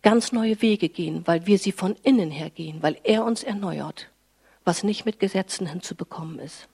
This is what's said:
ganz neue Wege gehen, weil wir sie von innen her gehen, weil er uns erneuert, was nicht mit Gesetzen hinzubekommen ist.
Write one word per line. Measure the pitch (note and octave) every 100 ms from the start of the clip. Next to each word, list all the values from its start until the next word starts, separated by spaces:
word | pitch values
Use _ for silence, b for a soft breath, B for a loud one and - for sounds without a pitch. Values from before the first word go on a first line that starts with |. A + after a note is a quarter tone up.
ganz | G#3 A#3 -
neue | A#3+ A3 G#3+
Wege | A3+ G#3 D#3+
gehen, | - D#3+ D#3+ E3+
weil | E3+ F3
wir | G3
sie | G3
von | - F#3 G#3+
innen | - B3+ E3
her | D3 D#3
gehen, | - D#3+ D#3
weil | D#3 -
er | - A3
uns | A3+ A3+
erneuert, | - G3+ G3 D3+ - - - _ _ b b b
was | - E3+
nicht | G3+ G#3 A3
mit | -
Gesetzen | G3 F#3+ F#3+ - F3+
hinzubekommen | F3 - F3 E3 - D#3+ D#3+
ist. | D#3+ - -